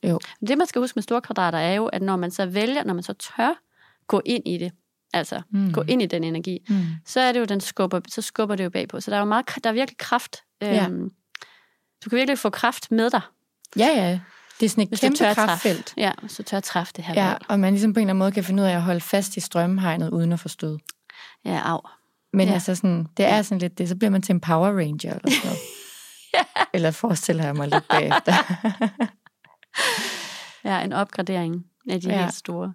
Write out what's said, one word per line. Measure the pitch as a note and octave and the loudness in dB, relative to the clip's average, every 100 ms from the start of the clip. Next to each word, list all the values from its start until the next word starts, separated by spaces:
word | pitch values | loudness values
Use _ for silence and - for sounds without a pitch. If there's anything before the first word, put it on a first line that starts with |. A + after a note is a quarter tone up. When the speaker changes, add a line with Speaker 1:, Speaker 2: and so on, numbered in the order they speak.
Speaker 1:
Jo. | G3+ E3 - - | 0 0 -2 -10
Speaker 2:
Men | G#3 | -2
det, | C#4 | 0
man | F4 | 2
skal | - | 0
huske | B3 - | -2 -4
med | |
store | G3+ A#3 | -2 -2
kvadrater, | - A3 F3+ E3 | -2 0 0 2
er | E3 | 2
jo, | G3 A3 | 2 0
at | F#3 | -2
når | F#3+ F#3+ | -2 0
man | F3 | -2
så | F3 F#3+ | -2 -2
vælger, | F#3 A3 C#4 | 0 0 0
når | A3 | -2
man | F3 | -4
så | F3+ | -4
tør | G3 - - A#3+ E4+ _ _ _ _ _ | -10 -10 0 0 0 _ _ _ _ _
gå | G3+ | 0
ind | - A#3+ - | 2 -2 -2
i | F3 | -4
det, | F3 - _ _ _ | -6 -10 _ _ _
altså | - D#3+ - F3+ | -4 -2 -6 -4
Speaker 1:
Mm. | G3+ G3 | -2 0
Speaker 2:
gå | D#3+ D#3 | 0 0
ind | B3+ | 0
i | G3 | 0
den | F3 | -2
energi, | E3 E3 E3+ F3+ - | -2 -4 -4 -8 -2
Speaker 1:
Mm. | G3+ E3+ D#3+ - | 0 0 -4 -4
Speaker 2:
så | - | 0
er | B3+ | 2
det | B3 | 2
jo, | |
den | A3+ G3+ | 0 -2
skubber, | F#3+ - F#3 F3+ - | -4 -2 0 0 -4
så | - | -10
skubber | G#3+ - G#3+ G3+ | -8 -2 -2 0
det | |
jo | F3+ | -2
bagpå. | - - - | -4 -4 -6
Så | G#3 | -2
der | G#3 | 0
er | |
jo | G#3 | 2
meget, | G#3+ B3 - | 0 -2 -4
der | A#3 | -2
er | |
virkelig | A3 C4 - | -2 -2 -6
kraft. | - A#3+ - - _ _ | -2 -2 -2 -16 _ _
Speaker 1:
Ja. | G#3 G#3 F#3 | 0 2 2
Speaker 2:
Øhm, | F3+ F#3 _ _ - - _ _ _ _ _ | -2 -8 _ _ -20 -20 _ _ _ _ _
du | - | -2
kan | A#3+ | 0
virkelig | C4 C4+ | 2 2
få | G#3+ | 0
kraft | - G3 - - | 0 -2 -2 -2
med | A3+ A3+ | 2 2
dig. | B3 - _ _ _ - - | 2 -2 _ _ _ -10 2
Speaker 1:
Ja, | A#3+ | 4
ja. | D4 F3+ F3+ F3+ - - - | 4 2 0 -4 -20 -20 0
Det | A3 | 0
er | |
sådan | - | 2
et | G3+ | 0
Speaker 2:
Hvis | A3+ | 2
du | C4 | 2
Speaker 1:
kæmpe | C#4+ | 4
Speaker 2:
tør | A3+ | 4
træffe. | G#3+ G#3+ | 4 2
Speaker 1:
kraftfelt. | F3+ G#3+ E3 - - | 2 2 0 -4 -2
Speaker 2:
Ja, | G3 - | -2 -2
hvis | G#3+ - | -10 -14
du | |
tør | G#3+ G3 | -6 -4
træffe | - F3+ F3 - | -2 -4 -4 -8
det | |
her | E3+ | -2
Speaker 1:
Ja, | E3 F#3+ | 2 2
Speaker 2:
valg. | - - | 0 0
Speaker 1:
og | G3+ | 2
man | F#3+ | 4
ligesom | G3 A3 | 4 4
på | G#3 | 4
en | |
eller | G#3 | 2
anden | F#3+ | 2
måde | F#3+ | 2
kan | G3 | 0
finde | F3+ F#3+ | 0 2
ud | F#3+ | 4
af | |
at | F3+ | 2
holde | F3 F3 | 2 0
fast | - G3+ G3 - | 0 0 0 -6
i | |
strømhegnet | - E3+ E3+ F#3+ F#3 E3 E3 | -4 0 2 2 2 0 0
uden | E3+ E3+ | 0 0
at | E3+ | 0
få | E3 | -4
stød. | - D#3+ D#3 - - _ - - - | -8 -6 -6 -10 -20 _ -20 -20 -14
Speaker 2:
Ja, | - E3+ | -6 -4
au. | - E3 - - _ _ _ | -2 -4 -6 -20 _ _ _
Speaker 1:
Men | G3 F#3+ | 2 4
Speaker 2:
Ja. | |
Speaker 1:
altså | G3 F3+ | 2 0
sådan, | F3+ F#3+ E3+ E3 - | 0 2 0 -2 2
det | |
er | G3 G#3+ | 4 4
Speaker 2:
Ja. | |
Speaker 1:
sådan | G#3 F#3+ | 2 -2
lidt | F3 - | -2 -4
det, | F3 | -4
så | F3+ | 0
bliver | G#3+ | 2
man | F#3+ | 2
til | F#3+ | 2
en | F3 | 0
Power | E3 D#3+ F#3 | 4 4 4
Ranger | G3+ D#3 D3+ - | 2 -2 -4 -6
eller | - - | -4 0
sådan | B3+ | 0
noget. | - - | 0 -6
Speaker 2:
<laughs> | - - - - - - - | -8 -16 -18 -20 -20 -20 -4
Ja. | - F4+ - - | -2 0 -2 -2
Speaker 1:
Eller | F3+ E3 | 0 0
forestiller | D#3+ A#3 E3+ - E3 | 0 -2 -2 0 0
jeg | D3+ D3 | 0 -2
mig | C#3+ | 0
lidt | F#4+ - | 0 2
bagefter. | - - E4 - | 2 4 2 4
<laughs> | - D4 F3 A3 G3 A3+ - A#3 _ - _ _ _ _ - - A4+ G#4+ - - - - - | 4 4 0 -2 0 -4 -2 -4 _ -20 _ _ _ _ -4 -2 -2 -4 -8 -10 -14 -16 -12
Speaker 2:
Ja, | G#3 F#3+ | -2 -2
en | G3 | 0
opgradering | G3 G3+ - F3+ F#3 E3+ F3 F3 _ - | -2 -2 -4 -4 -2 -2 -4 -8 _ -6
af | F#3+ | -4
de | F3+ | 0
Speaker 1:
Ja. | G3+ | 0
Speaker 2:
helt | F3+ | 0
store. | - - F3 F3+ | -4 -8 -6 -6